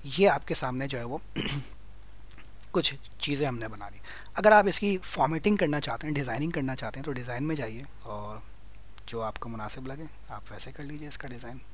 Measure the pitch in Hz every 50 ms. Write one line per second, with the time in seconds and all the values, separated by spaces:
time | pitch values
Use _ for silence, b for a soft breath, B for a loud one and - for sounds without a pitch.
0 | - 139 131 156 196 196 151 143 - - 165 - - 127 127 127 139 139 139 120
1 | 117 120 135 160 - - - - - - 143 143 123 - - - - - - -
2 | - - - - - - - - - - - - - - - 180 147 - 143 135
3 | - - - - - 147 143 135 147 135 123 117 113 113 110 101 101 101 - -
4 | B B B B B B B - 190 214 214 208 196 202 - - 208 202 196 185
5 | - - - 185 139 151 160 160 - 208 208 196 185 151 147 147 143 143 131 -
6 | - 151 151 143 139 123 117 131 147 165 170 160 135 131 131 127 127 110 - 135
7 | 139 151 135 127 120 123 120 123 143 156 160 147 123 110 110 120 139 - - -
8 | - 117 107 104 104 104 107 107 - - - - - - - - - - - -
9 | - - 117 113 110 107 107 - - 117 113 110 107 104 - 139 131 135 135 147
10 | 160 151 - - - - 117 104 - - 107 104 - 139 - - 147 139 151 147
11 | 151 147 139 - - 135 123 117 113 123 127 127 - -